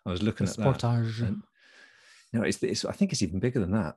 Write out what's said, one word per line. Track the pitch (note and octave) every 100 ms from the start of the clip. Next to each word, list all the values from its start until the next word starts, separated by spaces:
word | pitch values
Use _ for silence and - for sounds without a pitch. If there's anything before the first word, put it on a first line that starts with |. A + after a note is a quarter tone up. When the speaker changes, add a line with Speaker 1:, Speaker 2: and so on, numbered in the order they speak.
| -
Speaker 1:
I |
was | F2
looking | G#2+ - -
Speaker 2:
The |
Speaker 1:
at | D#3
that, | A2 B2
Speaker 2:
Sportage. | A#2+ A#2+ A2+ A2
Speaker 1:
and, | A2 G#3 - _ - - - - - - -
no, | A#2
it's, | E2+ G#2+
it's, | - G#2+
I | -
think | - G3
it's | E3
even | F2 F#2
bigger | B2 B2+
than | F2+
that. | G#2+ D#2+